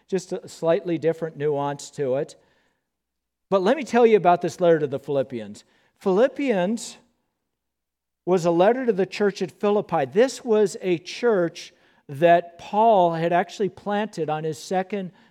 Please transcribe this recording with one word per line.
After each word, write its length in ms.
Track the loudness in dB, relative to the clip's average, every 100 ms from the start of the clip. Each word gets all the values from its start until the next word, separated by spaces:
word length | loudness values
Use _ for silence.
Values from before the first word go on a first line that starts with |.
| _
just 260 | -8 -6
a 160 | -10 -12
slightly 480 | -6 -2 0 -2 -2
different 400 | -2 -2 -6 -6
nuance 540 | -4 -2 -4 -8 -12
to 240 | -8 -4
it. 220 | -4 -6 -12 _ _ _ _ _ _ _ _ _ _ _
But 120 | 0
let 140 | 2 0
me 60 |
tell 240 | 0 2 4
you 100 | 6
about 240 | 4 2
this 200 | 0 0
letter 180 | 2 2
to 80 | 0
the 140 | -6
Philippians. 640 | -4 -4 -4 -6 -10 -16 _ _ _ _
Philippians 1000 | -2 2 2 0 -2 0 -2 -4 -8 -18 _ _ _ _ _ _ _ _ _ _ _ _
was 220 | -2 0 2
a 60 |
letter 340 | 4 4 2 0
to 60 |
the 120 | -2
church 380 | -4 -2 -2 -2
at 80 | -8
Philippi. 560 | -4 -2 -2 -2 -2 0
This 380 | 2 0 0
was 320 | 0 2 2 0
a 180 | -4 -4
church 760 | -4 -4 0 2 0 -4 -16 _ _ _ -16
that 500 | 0 4 4 2 -10
Paul 560 | -6 2 4 6 4
had 180 | 2 0
actually 360 | 0 -2 -4 -6
planted 600 | -6 -6 -4 -4 -6 -6
on 160 | -4
his 140 | -6 -8
second 540 | -4 -4 -4 -8 -10 -14 _